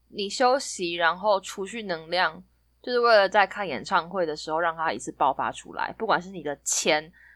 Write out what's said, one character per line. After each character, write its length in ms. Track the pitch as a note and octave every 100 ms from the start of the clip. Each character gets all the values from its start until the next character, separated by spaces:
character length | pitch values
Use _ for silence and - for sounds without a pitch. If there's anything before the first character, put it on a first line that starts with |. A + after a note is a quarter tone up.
| _
你 200 | - G3+
休 300 | - B3 C4+
息 340 | - - F3
然 220 | E3+ E3 F3+
后 240 | G#3+ G3
储 260 | - - F#3+
蓄 160 | A#3
能 260 | G#3 D#3+ D#3+
量， 300 | F3 E3+ F3 - _ _ _
就 100 | -
是 80 | B3
为 160 | A#3+ G#3+
了 120 | F#3+
在 180 | G#3+ F#3+
看 200 | G#3 F#3+
演 160 | A#2+
唱 260 | - F#3 E3
会 180 | F#3+ E3
的 100 | D3+
时 140 | -
候 80 | D#3
让 160 | E3+ D#3+
它 160 | D#3+
一 60 | G#2+
次 120 | D#3
爆 220 | - C#3+
发 180 | - A#2+
出 220 | - -
来， 200 | - - -
不 80 | A3
管 140 | E3
是 100 | F3+
你 120 | F#3+
的 140 | D3 C#3+
钱 480 | - - G3 D3+ D#3 - -